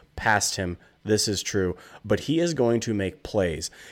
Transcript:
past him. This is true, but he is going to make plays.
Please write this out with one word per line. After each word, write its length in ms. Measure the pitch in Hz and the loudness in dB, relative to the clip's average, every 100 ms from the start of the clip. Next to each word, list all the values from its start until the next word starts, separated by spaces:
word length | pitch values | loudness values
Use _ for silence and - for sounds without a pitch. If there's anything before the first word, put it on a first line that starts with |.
| - - | -20 -2
past 400 | - 104 - - | 2 4 2 -2
him. 200 | 92 87 - _ 98 | -4 -6 -12 _ 0
This 240 | 104 - | 0 2
is 120 | 98 | -2
true, 360 | - 104 92 90 - - | -2 0 0 -2 -10 -10
but 180 | 107 104 | -2 -2
he 180 | - 160 | 0 0
is 120 | 175 | 0
going 280 | 151 120 117 | 2 2 2
to 120 | 113 | 0
make 300 | 104 95 - | -2 -2 -6
plays. 480 | - 107 90 76 - - - | -4 0 0 -2 -8 -12 -16